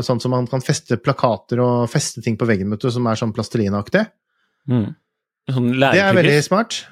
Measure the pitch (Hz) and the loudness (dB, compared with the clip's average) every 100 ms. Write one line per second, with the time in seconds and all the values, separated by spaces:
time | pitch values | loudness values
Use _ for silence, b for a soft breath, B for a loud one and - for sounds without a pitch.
0 | 120 120 127 127 120 131 - 147 - 123 | 0 -2 0 -2 -2 -4 -2 -4 -2 -4
1 | - 135 127 104 - 120 123 120 117 147 | -2 0 0 0 -2 0 2 2 0 -2
2 | - - 117 107 117 101 98 104 127 120 | -4 -6 -4 -2 0 0 0 -2 -2 -2
3 | 120 110 113 107 110 120 101 101 101 190 | -2 -2 -4 -4 -4 -2 0 -2 0 -2
4 | 220 _ _ _ _ _ - 123 104 160 | -2 _ _ _ _ _ -2 -2 -2 -6
5 | _ _ _ _ - 131 120 131 135 175 | _ _ _ _ -6 -2 0 2 2 4
6 | 196 190 151 147 151 190 226 - - | 4 4 4 4 2 0 -2 -6 -12